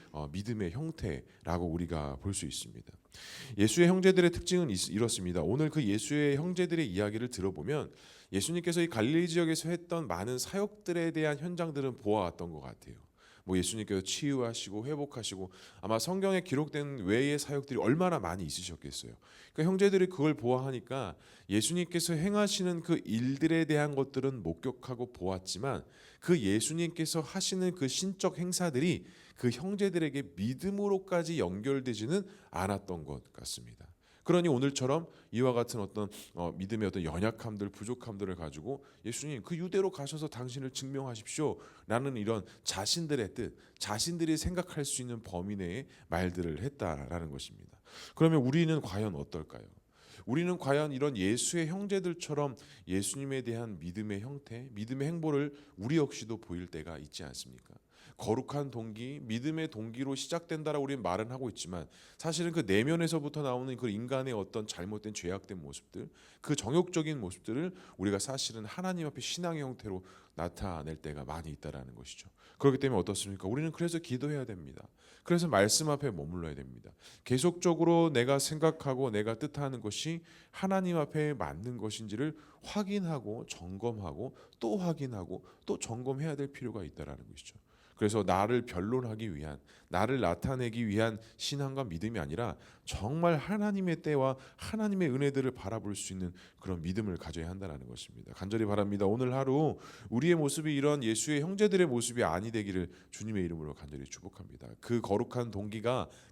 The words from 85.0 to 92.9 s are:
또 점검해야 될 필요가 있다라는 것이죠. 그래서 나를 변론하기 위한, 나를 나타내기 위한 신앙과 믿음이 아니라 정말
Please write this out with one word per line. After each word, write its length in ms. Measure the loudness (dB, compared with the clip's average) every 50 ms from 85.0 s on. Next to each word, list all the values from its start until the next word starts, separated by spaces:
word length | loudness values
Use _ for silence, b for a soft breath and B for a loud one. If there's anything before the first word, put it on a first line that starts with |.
| -2 -4 -4 -6 -6 -6 -8 -10 B B B B _ -4
또 100 | -4 -4
점검해야 580 | -4 -6 -6 -4 -4 -4 -4 -2 -4 -4 -4
될 120 | -4 -6 -8
필요가 360 | -8 -8 -8 -8 -6 -6 -8
있다라는 400 | -10 -10 -10 -10 -10 -10 -12 -14 -16
것이죠. 300 | -18 -18 -18 -18 -20 -20 b b b b b b b
그래서 260 | 0 2 2 4 4
나를 460 | 4 6 6 6 6 4 4 2 0 0
변론하기 680 | -4 -4 -2 0 0 0 -2 -4 -6 -6 -6 -6 -6
위한, 260 | -6 -8 -8 -10 -10 B B B B B B
나를 320 | 0 2 2 4 4 2
나타내기 640 | 4 2 2 2 0 -2 -2 0 -2 -2 -2 -2 0
위한 320 | 2 2 4 4 2 0 -2 B B B -8
신앙과 480 | -6 -4 -4 -2 -4 -4 -4 -4 -4
믿음이 340 | -4 -4 -4 -4 -2 -2 -2
아니라 360 | -4 -2 -2 -2 -2 -2 -4 B B B B B B
정말 520 | -8